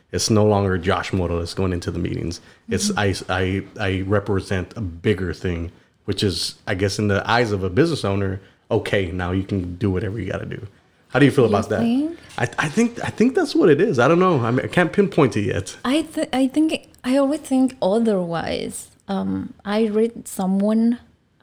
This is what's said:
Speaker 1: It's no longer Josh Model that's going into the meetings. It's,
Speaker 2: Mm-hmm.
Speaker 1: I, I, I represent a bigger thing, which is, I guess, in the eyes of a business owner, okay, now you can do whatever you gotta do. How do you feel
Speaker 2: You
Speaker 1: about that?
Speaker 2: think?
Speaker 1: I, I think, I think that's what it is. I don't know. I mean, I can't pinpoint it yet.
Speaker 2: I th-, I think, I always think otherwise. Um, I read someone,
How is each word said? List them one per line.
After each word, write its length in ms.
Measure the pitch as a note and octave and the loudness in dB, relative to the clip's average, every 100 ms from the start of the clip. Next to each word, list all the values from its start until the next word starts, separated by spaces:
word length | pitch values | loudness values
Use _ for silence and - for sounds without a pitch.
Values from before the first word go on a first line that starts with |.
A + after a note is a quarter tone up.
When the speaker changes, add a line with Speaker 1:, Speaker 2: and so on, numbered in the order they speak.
| _ | _
Speaker 1:
It's 180 | F#2+ - | -4 0
no 160 | G#2+ G#2+ | 4 4
longer 320 | G2+ G2 F#2 | 4 2 0
Josh 340 | F2 F2+ - | 0 -2 -2
Model 260 | F#2+ E2+ E2+ | -2 -2 -2
that's 140 | - | -4
going 180 | - F#2+ | -4 -2
into 160 | F2 F#2 | -2 -4
the 100 | F2 | -4
meetings. 420 | F2 E2+ E2 E2 - - - | -4 -4 -6 -8 -14 -20 -6
It's, 220 | G#2 G#2 | -4 -2
Speaker 2:
Mm-hmm. 400 | G2+ G#2 F#2 - | 0 0 -2 -4
Speaker 1:
I, 320 | F#2 F#2+ F#2+ - - | -2 0 -2 -6 -6
I, 80 | G2+ | -4
I 120 | F#2+ | -2
represent 720 | F#2+ G#2 G2 G2 - F#2+ F2 - | 0 -2 0 -2 -2 -4 -4 -8
a 40 | |
bigger 520 | G2+ E2 A2 F#2+ F#2 | -8 -4 -2 0 -2
thing, 380 | D2+ F#2+ E2+ E2+ - _ _ - | -6 -4 -4 -6 -12 _ _ -8
which 160 | G2 | -2
is, 320 | G#2 F2 - - - | -2 -2 -6 -8 -6
I 80 | G2 | -2
guess, 240 | G2+ - | -2 0
in 80 | G#2+ | 0
the 160 | G2 - | 0 2
eyes 220 | A2+ A#2+ | 2 2
of 120 | G2+ | -2
a 60 | F#2 | -2
business 340 | F2+ E3+ C#3+ G#2 | 2 2 0 -2
owner, 340 | G2 G2 F#2+ - _ - | -2 -2 -4 -10 _ -4
okay, 420 | A2+ - G#2+ F2+ | -2 0 -2 -2
now 200 | F2+ F2 | -4 -2
you 120 | F#2+ | -2
can 320 | F#2+ G2+ F2 F2+ | -2 -4 -4 -2
do 120 | G2+ | -2
whatever 300 | F2+ G2 F#2 | 0 -2 -6
you 120 | - | -6
gotta 140 | - - | -6 -8
do. 200 | - G2+ - _ _ _ | -10 -12 -18 _ _ _
How 100 | B2+ | 4
do 60 | C#3 | 6
you 60 | |
feel 140 | B2+ A2+ | 6 4
Speaker 2:
You 40 | G#2 | 4
Speaker 1:
about 140 | G#2+ | 0
that? 100 | G#2 | 0
Speaker 2:
think? 380 | A#3 B3+ D4+ E4+ - - | 2 0 -2 -6 -12 -4
Speaker 1:
I, 100 | B2+ - | -4 -2
I 100 | D#3 | -2
think, 340 | F3 A#3 A#3 | 0 0 -2
I 60 | - | -6
think 240 | - A#3 C4+ | 0 2 2
that's 200 | E4 D#4+ | 0 4
what 140 | C#4 | 6
it 100 | C#3 | 6
is. 160 | A3 C3+ | 4 4
I 80 | B2 | 4
don't 120 | E3+ | 4
know. 200 | F#3 D3+ A2+ | 4 2 2
I 60 | |
mean, 140 | B2+ - | 0 0
I 20 | |
can't 220 | - F3 | 0 2
pinpoint 420 | - G3 - C3+ A2 | 2 2 4 2 2
it 60 | |
yet. 320 | G2+ G2 - - A#3 | -2 -2 -6 -6 -2
Speaker 2:
I 160 | D4 | 0
th-, 260 | D#4 - D#4+ | -2 -4 -2
I 140 | B3+ C4 | 0 0
think, 420 | D4+ D#4 D#4+ - - | 2 0 0 -8 -8
I 140 | B3 C4+ | 0 2
always 240 | C#4 D4+ | 2 0
think 340 | - C4 C4 - | 0 2 2 2
otherwise. 1080 | F#3 G#3+ A3+ G3 F3 E3 - - - - - _ - | 0 2 2 0 0 -4 -4 -4 -6 -10 -14 _ -6
Um, 460 | G3 F#3+ F#3+ G3 - - | -4 -2 -4 -6 -10 -4
I 220 | G#3+ A3+ | 0 0
read 400 | G#3 A#3 - - | 2 0 -2 -10
someone, 720 | - F#3+ G3 G3+ A3 A#3 A#3+ - _ _ _ | -4 0 2 2 2 2 0 -6 _ _ _